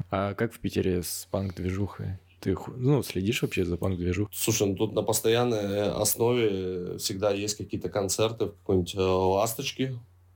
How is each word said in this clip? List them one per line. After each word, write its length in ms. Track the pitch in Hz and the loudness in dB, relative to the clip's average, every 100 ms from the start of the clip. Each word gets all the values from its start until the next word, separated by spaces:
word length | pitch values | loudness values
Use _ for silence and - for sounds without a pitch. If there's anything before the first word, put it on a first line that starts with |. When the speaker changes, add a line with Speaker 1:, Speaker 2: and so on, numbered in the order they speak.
| - | -4
Speaker 1:
А 240 | 98 101 | -2 -2
как 180 | 98 117 | -2 -4
в 60 | - | -2
Питере 420 | 101 98 92 90 | -4 0 2 0
с 240 | 85 - - | -2 -8 -6
панк-движухой? 880 | 98 98 92 92 95 101 - 104 95 - _ | -4 -4 -4 -4 -2 -4 -6 -8 -8 -12 _
Ты 140 | 98 | -2
ху-, 180 | 90 - 127 | -2 -4 -2
ну, 260 | 127 143 | 2 2
следишь 380 | - 92 98 131 | 2 -2 0 0
вообще 220 | 139 - | 0 0
за 140 | 87 87 | 0 0
панк-движухой? 500 | 98 90 87 90 104 | 0 0 0 0 -2
Speaker 2:
Слушай, 380 | - - 104 101 | -2 -2 2 2
ну 80 | 95 | 2
тут 160 | 110 | 0
на 100 | 104 | 0
постоянной 880 | 101 110 113 117 123 110 101 101 101 | 0 2 2 4 2 0 0 0 0
основе 1080 | 60 - - 117 123 110 95 92 92 90 92 | 2 0 2 2 4 2 2 -2 -4 -6 -6
всегда 320 | - 98 104 | -4 0 2
есть 260 | 101 104 - | 2 -2 -4
какие-то 320 | 98 101 - | -6 -6 -4
концерты 560 | 107 95 - 110 113 101 | -2 0 2 0 0 -4
в 40 | - | -4
какой-нибудь, 360 | - 95 87 | 2 2 2
э, 40 | 98 | 0
«Ласточке». 960 | 92 92 95 95 117 - 131 - 131 120 - _ _ | 2 4 4 4 2 0 -6 -4 -4 -4 -12 _ _